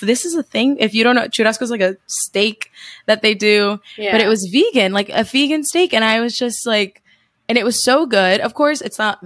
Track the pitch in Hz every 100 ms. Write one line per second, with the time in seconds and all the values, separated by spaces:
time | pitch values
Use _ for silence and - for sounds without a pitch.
0 | 202 247 349 330 - 220 254 285 220 214
1 | 226 247 226 - 220 220 240 233 185 190
2 | - - - 190 214 214 - - - -
3 | - 214 220 202 208 208 202 208 - -
4 | 208 220 214 220 190 233 453 277 190 196
5 | 202 - 220 269 285 311 285 339 359 220
6 | 220 220 233 - 240 220 240 214 196 _
7 | _ _ _ _ - 233 233 - - 269
8 | 311 208 185 202 240 - 294 294 220 -
9 | 214 202